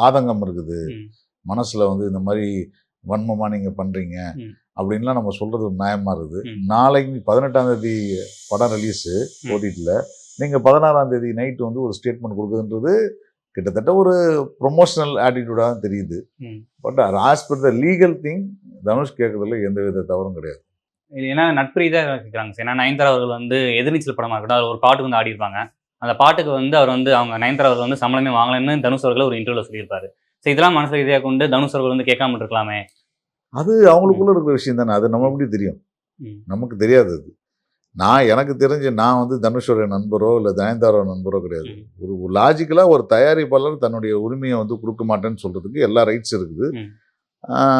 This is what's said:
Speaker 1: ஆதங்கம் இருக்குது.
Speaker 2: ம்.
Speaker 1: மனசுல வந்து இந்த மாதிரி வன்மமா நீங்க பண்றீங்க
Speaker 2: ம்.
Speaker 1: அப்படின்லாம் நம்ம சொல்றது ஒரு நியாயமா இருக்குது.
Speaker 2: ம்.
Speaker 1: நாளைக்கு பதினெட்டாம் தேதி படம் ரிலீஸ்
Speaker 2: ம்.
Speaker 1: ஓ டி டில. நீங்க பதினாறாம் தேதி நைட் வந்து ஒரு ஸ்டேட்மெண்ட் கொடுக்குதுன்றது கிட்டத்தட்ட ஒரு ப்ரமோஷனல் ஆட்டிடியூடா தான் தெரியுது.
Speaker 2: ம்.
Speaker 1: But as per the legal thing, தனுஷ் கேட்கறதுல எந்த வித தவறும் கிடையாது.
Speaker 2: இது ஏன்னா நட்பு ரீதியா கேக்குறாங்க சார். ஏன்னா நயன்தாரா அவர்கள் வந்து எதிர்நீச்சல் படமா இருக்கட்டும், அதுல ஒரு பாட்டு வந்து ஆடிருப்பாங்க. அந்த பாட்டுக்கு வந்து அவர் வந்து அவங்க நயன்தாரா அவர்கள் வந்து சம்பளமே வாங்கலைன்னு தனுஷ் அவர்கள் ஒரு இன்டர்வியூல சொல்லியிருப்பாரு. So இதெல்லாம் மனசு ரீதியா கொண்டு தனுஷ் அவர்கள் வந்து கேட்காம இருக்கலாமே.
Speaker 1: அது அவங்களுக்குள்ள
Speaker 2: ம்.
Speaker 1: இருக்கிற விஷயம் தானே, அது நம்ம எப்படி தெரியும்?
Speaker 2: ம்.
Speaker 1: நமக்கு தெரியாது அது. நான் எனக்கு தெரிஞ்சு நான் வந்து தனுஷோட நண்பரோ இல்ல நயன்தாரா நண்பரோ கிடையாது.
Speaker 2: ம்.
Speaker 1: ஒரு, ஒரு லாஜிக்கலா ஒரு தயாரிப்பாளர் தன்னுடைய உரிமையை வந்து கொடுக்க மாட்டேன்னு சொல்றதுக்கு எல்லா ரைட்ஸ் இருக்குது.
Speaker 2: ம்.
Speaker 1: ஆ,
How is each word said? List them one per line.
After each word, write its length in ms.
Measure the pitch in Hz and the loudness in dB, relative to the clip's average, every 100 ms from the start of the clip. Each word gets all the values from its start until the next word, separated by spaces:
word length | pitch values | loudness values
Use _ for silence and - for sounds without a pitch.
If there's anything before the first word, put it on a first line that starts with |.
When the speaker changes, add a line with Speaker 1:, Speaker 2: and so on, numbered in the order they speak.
Speaker 1:
ஆதங்கம் 440 | 123 135 123 107 98 | 4 4 2 -2 -4
இருக்குது. 400 | 87 80 85 82 | -6 -8 -8 -8
Speaker 2:
ம். 240 | 113 107 110 _ _ - | -10 -16 _ _ _ -8
Speaker 1:
மனசுல 340 | 110 113 110 101 | -6 -4 0 0
வந்து 200 | 98 101 | 0 -4
இந்த 120 | 95 | -4
மாதிரி 500 | 98 107 104 98 90 _ _ _ 92 | -2 -2 -2 -4 -8 _ _ _ -8
வன்மமா 420 | 104 113 107 107 | -6 -4 -4 -4
நீங்க 340 | 104 98 92 | -4 -6 -6
பண்றீங்க 500 | 95 95 87 87 90 147 | -6 -6 -8 -10 -12 -12
Speaker 2:
ம். 460 | 113 107 _ - | -16 -20 _ -8
Speaker 1:
அப்படின்லாம் 320 | 98 107 120 | -6 -4 -4
நம்ம 160 | 127 104 | -4 -4
சொல்றது 340 | 98 107 113 | -6 -6 -6
ஒரு 120 | 107 92 | -6 -4
நியாயமா 380 | 101 104 98 87 | -4 -2 -4 -6
இருக்குது. 260 | 78 90 | -8 -12
Speaker 2:
ம். 220 | 120 107 95 | -12 -8 -2
Speaker 1:
நாளைக்கு 560 | 110 131 139 135 131 104 | 2 4 4 0 -4 0
பதினெட்டாம் 420 | 113 135 131 127 | 0 2 0 0
தேதி 480 | 117 113 110 101 92 98 - - | -2 -4 -4 -4 -6 -8 -18 -8
படம் 200 | 104 117 | -2 0
ரிலீஸ் 680 | 110 107 98 85 92 139 - 131 | 0 -4 -6 -6 -4 -6 -8 -6
Speaker 2:
ம். 40 | |
Speaker 1:
ஓ 60 | 104 | -4
டி 100 | 104 | -4
டில. 340 | 87 85 107 - - - - | -6 -2 -2 -4 -12 -20 -8
நீங்க 180 | 143 139 | -4 2
பதினாறாம் 500 | 123 147 156 147 135 | 4 6 6 2 2
தேதி 200 | 123 120 | -2 -4
நைட் 260 | 113 127 123 | -4 -6 -6
வந்து 220 | 117 120 | -6 -4
ஒரு 120 | 123 | -6
ஸ்டேட்மெண்ட் 440 | 98 123 120 117 101 | -6 -6 -6 -8 -8
கொடுக்குதுன்றது 560 | 104 110 107 110 143 214 214 - _ _ _ - | -6 -6 -6 -4 0 0 0 -6 _ _ _ -8
கிட்டத்தட்ட 340 | 92 - 156 190 | -6 -2 2 4
ஒரு 180 | 185 180 170 151 135 - | 4 4 2 2 -2 -2
ப்ரமோஷனல் 580 | - 160 175 156 147 123 | 0 4 4 4 -2 2
ஆட்டிடியூடா 480 | 123 127 117 113 117 | 2 0 -2 0 0
தான் 180 | 117 | -2
தெரியுது. 340 | 104 101 87 85 - _ | -4 -6 -6 -10 -12 _
Speaker 2:
ம். 220 | 120 110 113 _ | -18 -18 -20 _
Speaker 1:
But 140 | 113 131 104 95 | -4 0 2 2
as 200 | 120 151 | 2 2
per 140 | - 139 | 0 0
the 140 | 131 117 | 2 2
legal 360 | 156 185 180 156 | 2 4 4 2
thing, 240 | 147 175 196 - - - | -6 -8 -10 -14 -20 -8
தனுஷ் 300 | 101 117 143 | -2 -2 -2
கேட்கறதுல 460 | - 117 104 101 117 | -2 -4 -2 -4 -4
எந்த 160 | 101 101 | -4 -2
வித 220 | 101 95 | -4 -4
தவறும் 300 | 92 92 95 | -4 -4 -6
கிடையாது. 280 | 87 78 71 _ _ _ _ _ | -8 -14 -16 _ _ _ _ _
Speaker 2:
இது 120 | 139 131 | -10 -6
ஏன்னா 180 | 143 165 | -2 0
நட்பு 260 | 151 170 180 | 0 -2 -2
ரீதியா 220 | 170 165 151 | 0 0 0
கேக்குறாங்க 400 | 131 110 110 107 | -4 -8 -10 -10
சார். 120 | 101 | -8
ஏன்னா 120 | 117 127 | -6 -2
நயன்தாரா 360 | 131 139 143 | 0 2 2
அவர்கள் 240 | 127 120 117 | 2 0 -6
வந்து 220 | 120 131 127 117 | -4 -2 0 0
எதிர்நீச்சல் 420 | 131 156 143 123 | 0 -2 -4 -6
படமா 180 | 117 110 | -6 -6
இருக்கட்டும், 220 | 107 123 | -2 0
அதுல 140 | 117 | 0
ஒரு 80 | 113 | 2
பாட்டு 260 | 127 139 131 | 4 4 2
வந்து 140 | 117 | -2
ஆடிருப்பாங்க. 400 | 113 107 104 98 110 _ _ _ | -2 -4 -8 -8 -10 _ _ _
அந்த 120 | 120 113 | -4 2
பாட்டுக்கு 360 | 143 165 151 | 4 4 0
வந்து 240 | 135 131 151 | -2 2 4
அவர் 120 | 131 | 4
வந்து 220 | 127 131 127 | 2 2 2
அவங்க 200 | 120 113 | 2 -2
நயன்தாரா 320 | 120 139 139 | -2 2 2
அவர்கள் 180 | 123 120 | 2 0
வந்து 140 | 135 | -2
சம்பளமே 320 | 123 131 135 | -2 0 0
வாங்கலைன்னு 420 | 120 120 127 135 147 | 2 2 0 0 0
தனுஷ் 240 | 123 131 131 | 0 0 0
அவர்கள் 220 | 120 135 | 0 0
ஒரு 100 | 113 | -2
இன்டர்வியூல 280 | 110 117 - | -4 -6 -6
சொல்லியிருப்பாரு. 440 | 107 101 95 95 - _ _ 151 | -10 -10 -10 -10 -18 _ _ -2
So 40 | |
இதெல்லாம் 240 | 143 175 | 4 4
மனசு 220 | 160 147 147 | 4 0 0
ரீதியா 260 | 135 135 | 2 2
கொண்டு 240 | 131 131 147 | 2 0 2
தனுஷ் 260 | 127 139 143 | 2 0 0
அவர்கள் 200 | 131 131 | 0 0
வந்து 140 | 127 | 0
கேட்காம 280 | 123 131 117 | 2 0 -2
இருக்கலாமே. 420 | 107 113 107 104 98 _ _ _ _ _ _ | -2 -2 -2 -6 -10 _ _ _ _ _ _
Speaker 1:
அது 200 | 123 165 226 196 | -4 2 8 8
அவங்களுக்குள்ள 440 | 165 190 185 196 | 8 6 4 4
Speaker 2:
ம். 40 | 185 | 4
Speaker 1:
இருக்கிற 200 | 151 135 | 2 0
விஷயம் 240 | 131 120 | 0 -2
தானே, 140 | 117 | 0
அது 160 | 104 113 | 2 2
நம்ம 180 | 113 131 | 2 0
எப்படி 200 | 139 131 | 0 -2
தெரியும்? 300 | 104 98 95 _ _ _ _ | -2 -4 -6 _ _ _ _
Speaker 2:
ம். 180 | 120 104 104 | -18 -16 -10
Speaker 1:
நமக்கு 280 | 101 123 107 | -8 -8 -2
தெரியாது 340 | 107 127 101 | 4 6 6
அது. 160 | 82 - - _ _ _ _ _ 82 | 0 -12 -20 _ _ _ _ _ -2
நான் 320 | 95 131 123 | 4 6 6
எனக்கு 260 | 113 139 135 | 4 2 2
தெரிஞ்சு 340 | 139 147 135 | 2 2 -2
நான் 280 | 110 117 127 | 0 2 2
வந்து 160 | 123 127 | 0 0
தனுஷோட 420 | 110 123 117 110 104 | 0 0 0 0 0
நண்பரோ 420 | 98 107 104 107 117 | -2 -2 0 2 2
இல்ல 160 | 104 | 0
நயன்தாரா 500 | 92 101 117 110 104 95 | 0 -2 0 2 2 0
நண்பரோ 340 | 92 92 98 | -4 -4 -4
கிடையாது. 260 | 87 85 78 | -6 -8 -10
Speaker 2:
ம். 140 | 104 - - | -16 -20 -16
Speaker 1:
ஒரு, 160 | 92 95 | -12 -10
ஒரு 120 | 92 | -2
லாஜிக்கலா 500 | 98 123 160 156 160 185 | 4 4 4 2 4 6
ஒரு 160 | 147 110 | 6 4
தயாரிப்பாளர் 680 | 113 143 160 143 135 143 151 | 4 4 2 2 0 0 -2
தன்னுடைய 360 | 120 113 110 107 | -4 -2 -2 -2
உரிமையை 380 | 110 131 131 120 | -2 -4 -2 -2
வந்து 180 | 107 113 | -4 -6
கொடுக்க 240 | 113 113 | -8 -6
மாட்டேன்னு 380 | 113 104 110 107 | -2 -2 -2 -6
சொல்றதுக்கு 380 | 95 90 95 143 | -8 -8 -8 -2
எல்லா 240 | 117 113 | 2 4
ரைட்ஸ் 300 | 110 113 110 110 | 2 0 -4 -6
இருக்குது. 320 | 85 80 135 | -6 -6 -6
Speaker 2:
ம். 140 | 127 104 107 _ _ _ _ | -6 -12 -18 _ _ _ _
Speaker 1:
ஆ, 140 | - 131 135 131 | -6 0 2 4